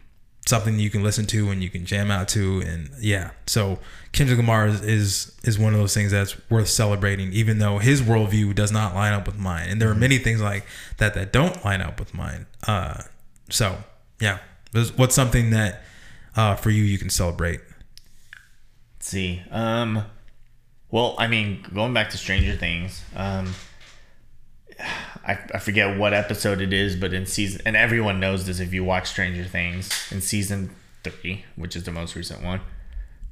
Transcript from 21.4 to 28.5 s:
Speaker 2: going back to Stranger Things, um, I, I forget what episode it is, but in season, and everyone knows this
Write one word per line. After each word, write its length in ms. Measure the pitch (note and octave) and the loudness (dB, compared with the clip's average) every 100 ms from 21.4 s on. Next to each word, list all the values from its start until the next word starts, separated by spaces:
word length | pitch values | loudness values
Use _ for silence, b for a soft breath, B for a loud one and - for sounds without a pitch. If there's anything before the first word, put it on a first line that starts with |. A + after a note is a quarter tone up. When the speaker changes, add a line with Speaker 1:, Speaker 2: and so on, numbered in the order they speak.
| G#2 F#2+ - F#2+ | 0 -4 -8 -4
Speaker 2:
going 180 | A#2 | 0
back 160 | A#2 G#2 | 0 -2
to 80 | - | -4
Stranger 380 | - F#2+ G2 G2 | -2 0 2 0
Things, 480 | F2 E2+ F2+ - - F#2+ | -2 -2 -6 -10 -12 -6
um, 380 | G2 F#2+ F#2 F#2 B B B B B B - - - - - - B B B B - | -4 -2 -4 -8 B B B B B B -20 -20 -20 -20 -20 -14 B B B B -8
I, 120 | G2 - | -8 -6
I 60 | G#2 | -6
forget 380 | - G#2 G2 G2+ | 0 2 2 2
what 160 | G#2 | 2
episode 480 | G2+ G#2 G#2 G#2+ G2 | 2 0 -2 0 0
it 100 | F#2+ | 2
is, 240 | G2 G2+ F#2 | 2 0 0
but 180 | F#2+ | -2
in 120 | F#2 F#2 | -2 -4
season, 360 | - G2+ G#2 A2 | -2 -2 -2 0
and 100 | G#2+ | 4
everyone 440 | A#2 A#2 G#2+ F#2+ | 4 4 2 2
knows 240 | F#2+ F#2+ | 0 0
this 120 | F2+ | -2